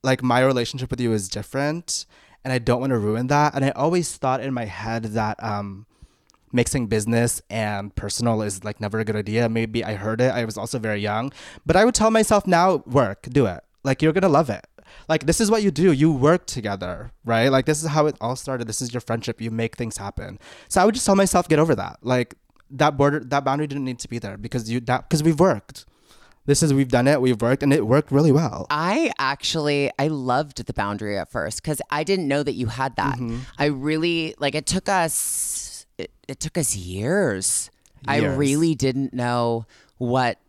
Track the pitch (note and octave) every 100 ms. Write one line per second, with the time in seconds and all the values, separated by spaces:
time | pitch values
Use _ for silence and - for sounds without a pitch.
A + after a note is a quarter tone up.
0 | C3 B2+ B2 B2 C3 B2+ A#2 C3+ B2+ B2
1 | A#2+ A2 F#2 G2+ - C3+ D3 E3 - -
2 | - _ _ _ C3 B2+ A#2 A#2+ C3+ A#2+
3 | G#2 A#2 B2+ C#3+ D3+ C#3 C3+ - D3+ F3+
4 | D#3+ - C3 C3 C3+ B2+ A2 F#2 G#2+ A2+
5 | A2 A2 G#2+ G#2 A2 G#2 G2+ G2 G#2+ _
6 | - _ _ _ _ B2 A#2 C#3 A2 A2
7 | G#2 A#2 A#2+ - _ A2 G#2+ G2+ G2+ -
8 | G#2 - A#2+ A2 G#2+ F#2+ G#2+ - G#2 A2
9 | G#2+ G#2+ G2+ A2 A#2 A2+ A2+ A2+ A2 G2+
10 | G#2 A2+ B2+ B2 A2+ G#2+ A2 C3 A2 G#2
11 | G#2 G#2+ C3+ - - - - E3+ A3+ A#3
12 | A3 A3 G#3+ G#3 F#3+ E3+ F#3 E3 - C3
13 | A2 G2+ - C3 A2+ E2 _ _ C3+ C3
14 | D#3 E3 F#3 C#3 - G2+ - - - -
15 | - D#3 D3 D#3+ G#3 A3 G3+ C#3+ F#3 C3+
16 | D#3 C#3 C#3 F3 - - G#2 G2 F2+ F2
17 | A#2 - A2+ A2+ B2+ C3+ C3 D3+ D#3+ D#3
18 | D3+ - A#2 C3 - C3 A2+ G#2+ A#2+ A#2+
19 | - A2+ A2+ - A2+ A2+ A2+ - A#2 -
20 | G2+ - - G#2 - - - G3 G3 A#3+
21 | - G3 G3 F3+ F3 D3+ E3 A2 F#2+ -
22 | A#2 B2+ A#2+ - _ _ _ C3+ D3+ C#3
23 | C#3+ D3 B2+ C#3 C3+ C#3+ D3+ C#3+ C3 B2
24 | - A#2 G#2 G2+ G#2+ B2+ A2 A#2+ A#2+ B2
25 | - D#3 D#3 D3+ F#3 G#2+ - - - _
26 | _ - - _ - C#3+ D#3+ C3+ C3 B2+
27 | B2+ D3 B2+ A2+ A#2 C#3 C#3+ C#3+ A2 C#3
28 | - C#3 D#3+ C#3 C3 - - D3+ E3+ A#3+
29 | E4 - C3+ C#3 - E3 D3 C#3+ C#3 -
30 | D3 D3+ B2+ B2+ D3 - - - G2+ G#2
31 | G#2 G2 D#2 A#2+ D#2+ - - D3 - D3
32 | D#3+ F#3+ D3 C#3 C#3+ A2 A#2 A2+ C3+ -
33 | E2+ A#2+ A#2+ A#2 B2+ - D3 C#3 C#3+ D#3
34 | E3+ E3+ D#3+ - C#3+ D3 - F#3 - F#3+
35 | E3 - - - - - - - _ -
36 | - _ - C3+ D#3 F3+ C3+ G2+ F2+ F#2
37 | A#2 G3 D#3+ F#2+ F#2+ - - _ _ _
38 | A#2+ D3 D3 C3+ C#3+ D3 E3 C#3 C3 C3
39 | C#3 B2 A#2+ A#2+ A#2 A#2 A2 _ _ _
40 | A#2+ B2+ B2 -